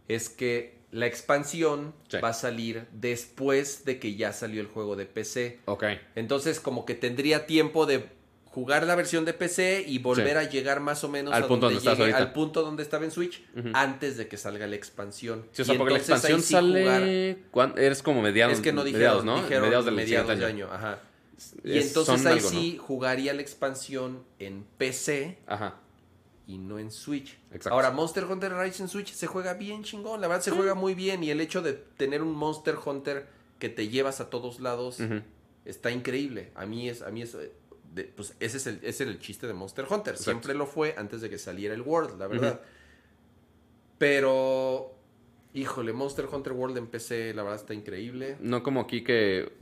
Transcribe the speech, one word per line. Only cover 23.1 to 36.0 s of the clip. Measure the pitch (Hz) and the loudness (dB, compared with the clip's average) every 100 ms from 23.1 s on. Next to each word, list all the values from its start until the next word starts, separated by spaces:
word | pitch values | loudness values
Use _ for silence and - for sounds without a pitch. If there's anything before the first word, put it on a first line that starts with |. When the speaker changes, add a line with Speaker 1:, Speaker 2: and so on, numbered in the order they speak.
| 131 139 | 0 -2
Speaker 1:
la | 143 | -4
expansión | 143 - 135 131 - 135 127 127 - - | -6 -4 -4 -4 -8 -6 -6 -8 -16 -14
en | 98 98 101 - | -12 -12 -10 -2
P | 131 | -2
C | 123 - 143 156 185 - | -2 -2 -2 -4 -10 -8
Speaker 2:
Ajá. | 101 101 - _ _ _ _ _ _ - | -6 -6 -10 _ _ _ _ _ _ -16
Speaker 1:
y | 95 | -14
no | 95 107 | -10 -10
en | 107 | -12
Switch. | 110 - 143 135 - - | -12 -8 -8 -8 -20 -18
Speaker 2:
Exacto. | - - | -8 0
Speaker 1:
Ahora, | 127 131 | 4 4
Monster | 135 165 190 | 2 -2 -2
Hunter | 180 190 190 180 | -4 -4 -4 -2
Rise | 185 185 | -4 -4
en | 185 | -8
Switch | 202 196 | -8 -8
se | - 165 | -8 -6
juega | 185 180 | -4 -4
bien | 180 202 214 | -6 -8 -10
chingón. | 208 208 208 220 | -10 -10 -8 -2
La | 175 | 0
verdad, | 180 | 0
se | 190 | 2
Speaker 2:
Mm. | 180 | 2
Speaker 1:
juega | 196 | 4
muy | 190 190 | 2 0
bien. | 180 190 190 | 0 -2 0
Y | 156 | 0
el | 151 | 0
hecho | 160 185 | 0 -2
de | 160 | -2
tener | - - - 139 147 | -4 -6 -2 0 0
un | 160 | -2
Monster | 151 151 151 156 147 | -2 -2 -2 -2 -2
Hunter | 147 139 143 139 139 - _ - | -2 -6 -4 -6 -8 -20 _ -10
que | 117 | -8
te | 117 107 | -4 -2
llevas | 127 135 131 | 0 0 -2
a | 117 | -6
todos | 120 123 120 | -8 -8 -6
lados | 127 120 123 123 | -4 -4 -6 -4
Speaker 2:
Ujú. | 113 107 107 - _ _ - | -4 -4 -6 -20 _ _ -16
Speaker 1:
está | - 120 | -6 -2
increíble. | 123 | -2